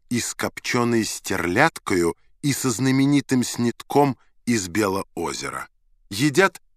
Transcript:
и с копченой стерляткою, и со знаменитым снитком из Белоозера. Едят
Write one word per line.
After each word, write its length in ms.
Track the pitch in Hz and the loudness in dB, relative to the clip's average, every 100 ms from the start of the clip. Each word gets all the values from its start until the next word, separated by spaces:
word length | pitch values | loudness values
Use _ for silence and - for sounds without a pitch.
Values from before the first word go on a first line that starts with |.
| - | -4
и 100 | 120 | -4
с 140 | - | -4
копченой 720 | - 101 - - 127 120 113 | -6 -6 -6 -4 -2 0 0
стерляткою, 1120 | 104 - - 95 87 98 160 - - 95 85 - _ - | -2 -6 -6 -4 0 2 2 0 -2 0 0 -2 _ -6
и 120 | 143 | -4
со 180 | 131 131 | -2 -2
знаменитым 720 | 107 131 131 139 143 - 127 | 0 2 2 4 2 2 0
снитком 760 | 113 - 120 - - 143 143 - _ _ - | 0 -2 -4 -4 -2 2 2 0 _ _ -2
из 220 | 117 90 | -2 -2
Белоозера. 1000 | 85 101 95 - - 80 67 69 65 - _ _ _ - | -2 -2 -2 -6 -8 -8 -6 -10 -10 -14 _ _ _ -10
Едят 540 | 101 147 143 190 - _ | -2 0 4 2 0 _